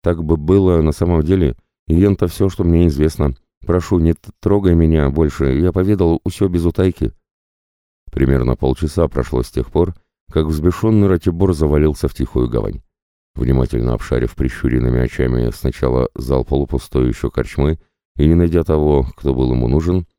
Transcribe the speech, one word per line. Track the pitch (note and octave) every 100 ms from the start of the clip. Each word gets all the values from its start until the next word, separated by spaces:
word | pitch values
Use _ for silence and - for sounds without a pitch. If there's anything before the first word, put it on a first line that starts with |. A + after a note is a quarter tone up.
Так | F#2 E2+
бы | D#2 D#2+
было | D2+ F#2+ F#2+ E2+
на | D#2
самом | C#2+ E2+ E2+
деле, | D#2 F#2+ D2+ A#1 _ _ -
и |
ента | E2 G2+ F#2+ F2
все, | - G2
что | -
мне | F2 E2+ E2+
известно. | C#2 D#2 - C#2+ B1+ _ _ -
Прошу, | F2 - F2+
не | E2
т-, | E2 - _
трогай | - G2+ F#2+
меня | E2+ E2 D#2+ C#2+
больше, | C#2 D#2 - C2+ C2
я | F2+
поведал | F#2 F#2+ G2+ E2+ E2
усе | E2+ - G2
без | F2 E2+
утайки. | - F#2 - - - _ _ _ _ _ _ _ _ -
Примерно | - C2 C2+ A#1+ B1+
полчаса | C2 C2+ D#2 - D#2+
прошло | C2+ C2 B1
с | -
тех | - A#1+
пор, | - F2 - _ _ _
как | D#2+ D#2
взбешенный | D#2 E2+ E2+ A2 A2 G2+
Ратибор | F2+ F#2+ E2+ F#2+
завалился | D#2 D#2 D2 D2+ D2 D2
в | -
тихую | C2 B1+ B1
гавань. | A#1 G1+ G1+ _ _ _ _ _ -
Внимательно | B1 C2 B1 A#1+ A#1+
обшарив | A#1 - B1 A#1+ -
прищуренными | B1+ - B1+ B1 B1 B1
очами | B1 - B1+ B1 A1+
сначала | A1+ C2 - C2 B1 B1
зал | - B1 C2+ B1
полупустой | C#2 C#2 B1+ - C2 B1+
еще | A#1 A#1+
корчмы | - A#1+ - C#2+ D#2+ _ _ _ -
и | D2+
не | E2+
найдя | E2+ E2+
того, | D2+ D#2 D2+ C#2+ C2+ -
кто | C#2+
был | B1+ B1+
ему | B1 A#1+
нужен | C#2+ E2 F#2 E2+